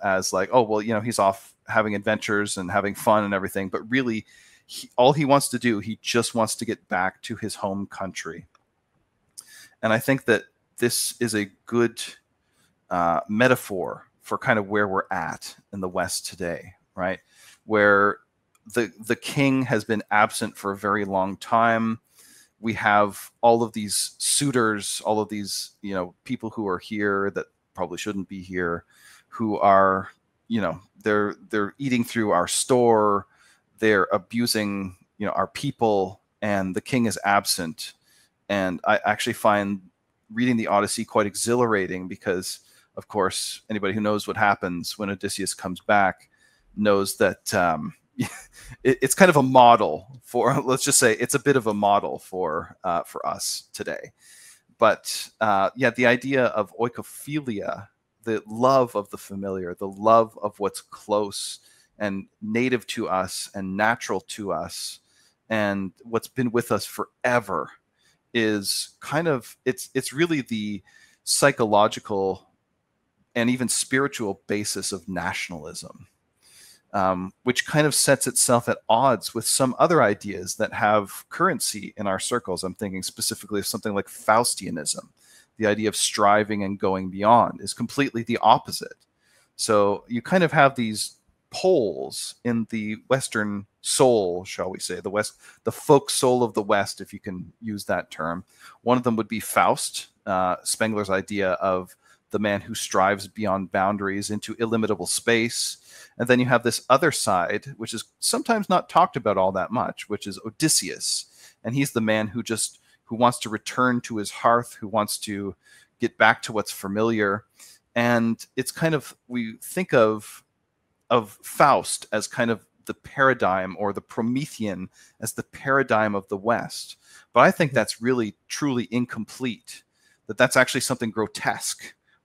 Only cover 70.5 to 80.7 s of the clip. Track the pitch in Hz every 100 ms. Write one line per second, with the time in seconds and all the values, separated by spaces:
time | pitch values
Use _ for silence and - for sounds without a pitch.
70.5 | 110 104 101 - _ _ _ - - 143
71.5 | 139 110 104 110 120 - 101 95 92 _
72.5 | _ _ _ _ _ _ _ _ 120 117
73.5 | 123 117 - - 135 139 - 107 98 -
74.5 | 104 104 98 92 95 - 90 87 90 -
75.5 | 85 78 87 - - - _ _ _ _
76.5 | - - - _ 101 95 92 92 - 123
77.5 | 123 - 151 151 - - 135 - - -
78.5 | 120 123 107 - 113 135 113 - 117 -
79.5 | - 131 110 160 160 110 101 101 90 92
80.5 | - 104